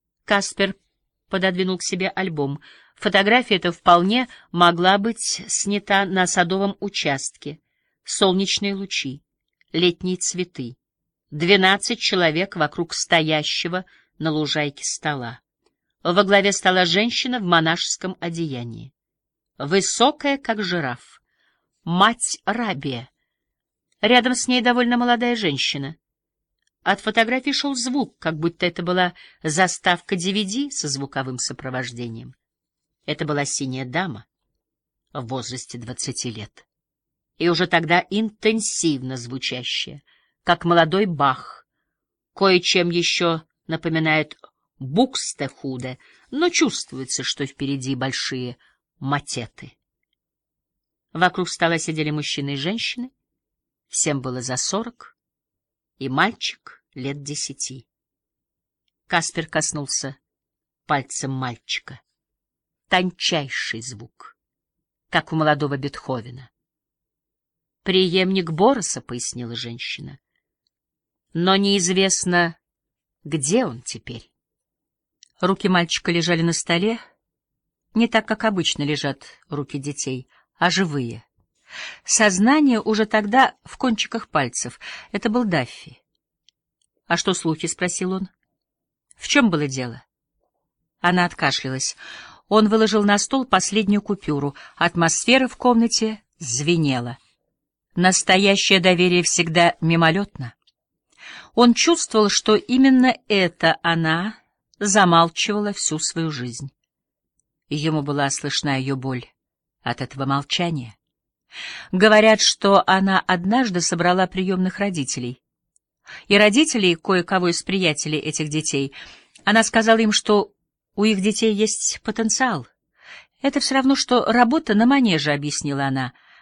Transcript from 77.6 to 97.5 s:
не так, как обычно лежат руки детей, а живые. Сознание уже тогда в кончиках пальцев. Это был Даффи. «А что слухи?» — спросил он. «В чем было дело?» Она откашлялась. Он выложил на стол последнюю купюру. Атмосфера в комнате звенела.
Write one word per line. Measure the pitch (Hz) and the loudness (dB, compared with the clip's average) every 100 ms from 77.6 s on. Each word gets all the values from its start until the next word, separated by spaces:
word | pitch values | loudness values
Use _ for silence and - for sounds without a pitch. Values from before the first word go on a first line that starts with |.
| _ _ _ | _ _ _
не | 220 226 | 0 2
так, | 226 214 | 2 -2
как | 214 220 | -2 -2
обычно | 190 160 - | 0 -2 -2
лежат | 143 147 143 135 - - - | -2 -2 -4 -6 -12 -20 -12
руки | 147 139 143 | -10 -8 -8
детей, | 139 139 - 131 - _ _ - | -8 -8 -8 -8 -10 _ _ -2
а | 175 | 0
живые. | 175 180 143 120 113 - _ _ _ _ - - - | 2 0 -2 -6 -8 -18 _ _ _ _ -16 -16 -14
Сознание | - - 214 185 220 302 285 226 | -2 2 4 4 4 6 4 4
уже | 226 214 214 | 2 0 2
тогда | 214 208 247 262 - | 0 2 4 4 0
в | - - | -18 -4
кончиках | 254 220 - 233 - | 0 0 -2 -8 -4
пальцев. | 156 127 - 123 - - - - | -2 -2 -4 -10 -12 -16 -18 -8
Это | 202 233 | -4 0
был | 233 | 0
Даффи. | 226 160 120 - - - _ _ _ _ _ _ _ _ _ _ - | 2 0 -2 -8 -20 -20 _ _ _ _ _ _ _ _ _ _ -4
«А | 175 | -2
что | - | 0
слухи?» — | 180 165 156 - | -2 -2 -4 -4
спросил | - 180 - 185 | -4 -6 -4 -4
он. | 190 190 _ _ _ _ _ _ _ _ _ | -6 -8 _ _ _ _ _ _ _ _ _
«В | - | -2
чем | 285 233 | 2 4
было | 165 147 | 2 -2
дело?» | 131 123 117 - _ _ _ _ _ _ _ _ _ | -4 -8 -10 -20 _ _ _ _ _ _ _ _ _
Она | 175 180 175 | 0 2 2
откашлялась. | - 143 - 135 131 - - - - - - - | 0 -2 -2 -4 -6 -6 -8 -16 -20 -20 -18 0
Он | 214 214 | 4 4
выложил | 220 220 214 | 4 4 2
на | 202 202 | 4 2
стол | - 269 254 | 2 -2 0
последнюю | 185 - 208 202 202 | 0 0 0 2 0
купюру. | 202 196 - 143 143 - - - | 0 -4 -4 -2 -4 -6 -12 -2
Атмосфера | 170 170 160 - - 262 254 | -2 2 0 0 2 4 2
в | - | 0
комнате | 247 233 233 - 220 214 _ - | 2 4 2 0 -2 -4 _ -14
звенела. | 143 120 147 170 151 127 120 123 _ _ _ | -8 -4 0 2 2 0 -4 -10 _ _ _